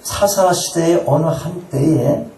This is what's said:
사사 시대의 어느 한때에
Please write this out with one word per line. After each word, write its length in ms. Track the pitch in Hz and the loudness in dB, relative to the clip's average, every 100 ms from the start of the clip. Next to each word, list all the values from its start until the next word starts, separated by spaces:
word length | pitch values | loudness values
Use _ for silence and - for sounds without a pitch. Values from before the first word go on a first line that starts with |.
사사 500 | - - 202 196 185 | -10 0 0 2 2
시대의 540 | 175 - 170 165 175 - | 2 -2 -2 2 2 2
어느 200 | 147 160 | 0 0
한때에 1000 | - 156 180 - 135 151 156 139 147 - | -2 -6 -10 -8 -2 2 2 2 -2 -4